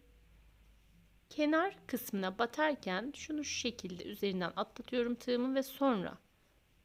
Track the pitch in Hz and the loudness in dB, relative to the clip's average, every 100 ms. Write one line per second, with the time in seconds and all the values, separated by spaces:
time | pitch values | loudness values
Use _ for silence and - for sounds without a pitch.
0 | - - - - - - - - - - | -20 -20 -20 -20 -20 -20 -20 -20 -20 -20
1 | - _ _ - 302 320 381 403 - 262 | -20 _ _ 2 4 4 2 -2 -6 -6
2 | - 196 190 190 233 - 311 285 - 185 | -2 -2 -2 0 0 2 2 2 -2 -2
3 | 240 - - 302 285 - 247 226 185 180 | -2 -8 -6 -4 -2 -2 -2 -4 -8 -8
4 | - 202 202 190 175 - 214 - - 254 | -10 -2 0 0 0 -2 -4 -6 -2 0
5 | 240 240 - 247 254 262 269 - 277 220 | 0 0 0 0 2 0 -2 2 4 4
6 | 175 - _ _ _ _ _ _ | 0 -6 _ _ _ _ _ _